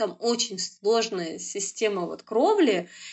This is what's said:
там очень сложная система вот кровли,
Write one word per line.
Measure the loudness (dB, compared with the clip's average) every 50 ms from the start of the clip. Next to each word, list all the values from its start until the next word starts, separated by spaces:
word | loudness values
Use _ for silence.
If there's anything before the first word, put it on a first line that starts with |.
| -4
там | -4 -4 -2
очень | -2 0 0 0 0 -4 -4 -8
сложная | -8 -10 -10 _ 0 2 4 4 2 0 -2 -4 -4 -4 -6 -8
система | -10 -8 -8 -6 -6 -6 -4 -2 -2 0 0 0 -4
вот | -4 -6 -10 -8
кровли, | -2 0 2 4 4 6 6 6 4 4 2 0 -6 -10 -18 -18 -18